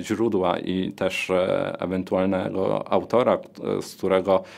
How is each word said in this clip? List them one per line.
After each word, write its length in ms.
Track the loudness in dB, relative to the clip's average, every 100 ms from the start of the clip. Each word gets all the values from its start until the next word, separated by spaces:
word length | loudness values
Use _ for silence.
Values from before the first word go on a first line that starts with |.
źródła 560 | -2 0 2 2 2 0
i 320 | -2 -2 -4
też, 380 | -2 -2 -2 0
e, 460 | 0 2 0 -2 -4
ewentualnego 1120 | -4 -4 0 0 2 0 -2 -2 0 -2 0
autora, 460 | -2 2 2 4 2
k-, 440 | -2 -8 -4 -4
z 140 | -6 -6
którego, 480 | 2 2 4 2 2